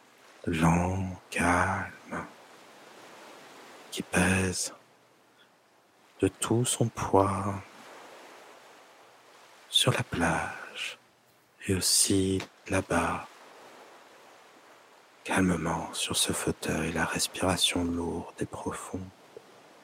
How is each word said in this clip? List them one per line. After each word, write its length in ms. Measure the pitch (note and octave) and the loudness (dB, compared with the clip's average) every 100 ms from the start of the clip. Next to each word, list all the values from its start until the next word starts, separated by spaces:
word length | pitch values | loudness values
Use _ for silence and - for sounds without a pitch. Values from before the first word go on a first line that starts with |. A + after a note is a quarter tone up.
| - - - - - | -20 -20 -20 -10 -4
lent, 760 | E2 E2 E2+ F2+ F#2 F#2 F2 - | 2 4 4 2 0 -4 -6 -8
calme, 1000 | - E2+ F2 F#2 F#2+ F#2 - - F2 - - - - - - - - - - - - - - - - - | -2 2 2 2 -2 -6 -12 -10 -10 -10 -16 -20 -20 -20 -20 -20 -20 -20 -20 -20 -20 -20 -20 -20 -20 -10
qui 120 | - | -8
pèse 720 | - F#2 F2+ F#2 F#2 F2+ - - _ _ _ _ _ _ _ _ _ _ _ _ _ - | -2 2 4 4 2 0 -4 -8 _ _ _ _ _ _ _ _ _ _ _ _ _ 0
de 80 | F#2+ | 0
tout 360 | - - A2+ | 2 0 2
son 240 | B2+ - A2+ | 2 2 0
poids 680 | - - F#2+ G2 F#2+ G2 G2 - - - - - - - - - - - - - - - - - - - - - | -2 4 4 4 2 -4 -6 -10 -20 -20 -20 -20 -20 -20 -20 -20 -20 -20 -20 -20 -20 -20 -20 -20 -20 -20 -20 -2
sur 240 | - - | 2 4
la 100 | - | 2
plage 960 | - F#2 E2+ D#2+ D#2+ - - - - - _ _ _ _ _ - - | 0 -2 0 0 -2 -8 -12 -10 -10 -12 _ _ _ _ _ -8 -2
et 80 | |
aussi 680 | F#2 - - - G2 F#2+ F#2+ - - - | 0 4 4 4 4 2 0 -4 -12 -2
là-bas, 580 | F#2+ - F2 E2+ F2 - - - - - - - - - - - - - - - - - - - - | -2 0 0 0 -2 -8 -18 -20 -20 -20 -20 -20 -20 -20 -20 -20 -20 -20 -20 -20 -20 -20 -20 -20 -14
calmement 680 | - G2 F#2 E2+ D#2+ D#2+ - | -4 2 2 2 0 -4 -4
sur 220 | - - - | -6 -4 0
ce 160 | - | 0
fauteuil, 600 | F2+ - - - D#2+ D#2+ | -2 -4 -4 -4 -2 -2
la 120 | E2 | -2
respiration 800 | E2 E2+ - - F#2 F2 - F2+ | -2 -2 -4 -2 0 2 2 0
lourde 500 | F2 E2+ E2+ E2+ - - | -2 -2 -4 -6 -8 -8
et 60 | - | -8
profonde. 540 | - - - - F#2 F#2 - - - - - - - | -8 -8 -8 -8 -10 -10 -16 -20 -20 -20 -20 -20 -20